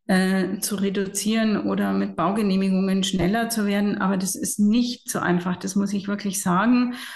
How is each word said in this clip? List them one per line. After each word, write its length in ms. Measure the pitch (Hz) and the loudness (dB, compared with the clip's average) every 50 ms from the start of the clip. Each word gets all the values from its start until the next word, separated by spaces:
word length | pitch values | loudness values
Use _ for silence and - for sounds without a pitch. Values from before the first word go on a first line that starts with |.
| _ | _
äh, 500 | - 190 185 185 185 190 190 185 185 - - | 0 2 2 2 2 2 0 0 -2 -4 -4
zu 160 | - - 214 | -4 -4 -2
reduzieren 840 | 185 196 196 190 202 190 190 - - - 214 220 226 220 220 208 | -2 -2 -2 0 -2 -4 -4 -4 -4 -2 0 0 2 2 2 0
oder 360 | - 208 202 196 196 202 196 196 | 0 0 0 0 0 0 0 0
mit 220 | 196 196 202 - | 0 -2 -2 -2
Baugenehmigungen 880 | - 160 180 202 226 208 196 190 190 190 190 190 190 196 190 190 190 185 | -2 0 0 0 0 2 2 2 2 2 2 2 2 2 2 2 0 0
schneller 460 | - - 180 175 185 214 233 233 226 | 0 0 0 0 2 2 0 0 -2
zu 180 | - 220 202 | -2 -2 0
werden. 320 | 202 202 202 202 208 - - | 0 0 0 0 0 0 0
Aber 180 | 190 190 196 | 0 0 0
das 180 | 180 190 185 - | 0 -2 -2 -4
ist 240 | - 294 - - - | -4 -6 -4 0 2
nicht 500 | 208 208 220 247 240 240 240 - - - | 2 4 4 2 2 0 -4 -8 -8 -6
so 100 | - - | -4 -2
einfach, 380 | - 175 175 180 175 185 180 | 0 2 2 2 0 -2 -4
das 180 | - - 190 - | -4 -4 -4 -2
muss 180 | 202 202 196 208 | 0 0 0 -2
ich 140 | 196 185 | -4 -4
wirklich 340 | 196 202 202 208 202 185 - | -4 -4 -4 -4 -4 -4 -2
sagen. 540 | - 190 175 185 208 240 247 247 247 240 247 - - - - | 0 0 2 2 4 4 4 4 2 0 -2 -6 -10 -14 -14